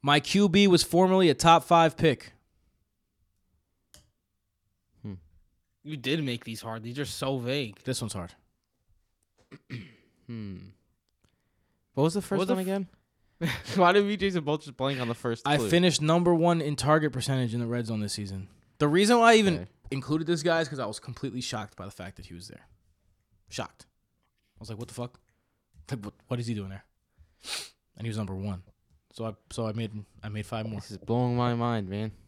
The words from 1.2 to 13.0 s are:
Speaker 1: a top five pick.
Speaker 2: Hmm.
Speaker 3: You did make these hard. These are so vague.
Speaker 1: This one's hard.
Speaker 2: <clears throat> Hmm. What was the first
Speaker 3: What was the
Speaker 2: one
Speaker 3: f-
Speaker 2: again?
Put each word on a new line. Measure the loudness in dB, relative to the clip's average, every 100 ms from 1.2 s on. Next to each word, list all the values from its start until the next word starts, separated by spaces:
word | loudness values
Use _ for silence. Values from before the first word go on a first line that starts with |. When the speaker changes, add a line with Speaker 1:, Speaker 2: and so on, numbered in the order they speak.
| 4
Speaker 1:
a | 6
top | 6 6
five | 6 4 4 4
pick. | 0 0 -6 _ _ _ _ _ _ _ _ _ _ _ _ _ _ _ _ -20 _ _ _ _ _ _ _ _ _ _
Speaker 2:
Hmm. | -16 -16 _ _ _ _ _ _
Speaker 3:
You | -14 -8
did | -4 -2
make | -2 -6 -8
these | -12
hard. | -10 -10
These | -10 -8
are | -8
so | -6 -4 -4
vague. | -4 -4 -6 -10
Speaker 1:
This | -8 -6
one's | -6
hard. | -8 -12 -16
Speaker 2:
<clears throat> | _ _ _ _ _ _ _ _ _ _ _ -20 _ -14 -14 _ _ _ -16
Hmm. | -12 -10 -12 -16 _ _ _ _ _ _ _ _ _ _ _ _ 0
What |
was | 0
the | 0
first | -4 -2
Speaker 3:
What | 0
was |
the |
Speaker 2:
one | -2
Speaker 3:
f- | -2
Speaker 2:
again? | -4 -6 _